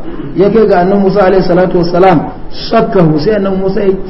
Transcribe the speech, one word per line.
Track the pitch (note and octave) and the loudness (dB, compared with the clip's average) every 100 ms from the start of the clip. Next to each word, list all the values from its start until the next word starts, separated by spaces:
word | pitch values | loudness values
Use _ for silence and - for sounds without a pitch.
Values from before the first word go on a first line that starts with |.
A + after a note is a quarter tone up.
| - - - - | -8 -8 -6 -2
ya | G3+ | 2
kai | A3 G3 | 2 2
ga | F#3 | 2
annabi | F3+ G3+ | 2 2
Musa | G3 F#3 F#3 | 2 2 2
alaihi | F#3+ | 2
salatu | F3+ F3 F3+ F3+ | 2 2 2 0
wassalam, | E3+ F3 F#3+ D#3+ - - - | 0 2 4 2 -2 -8 -10
shakkahu, | - - A3+ A3 F#3+ D#3+ D3+ | -8 -2 -2 0 2 2 0
sai | D#3 G#3 | 0 -2
annabi | G3 F#3+ | -2 -2
Musa | F#3+ A3 | -2 -2
ya | G3 F#3+ - | -2 -2 -4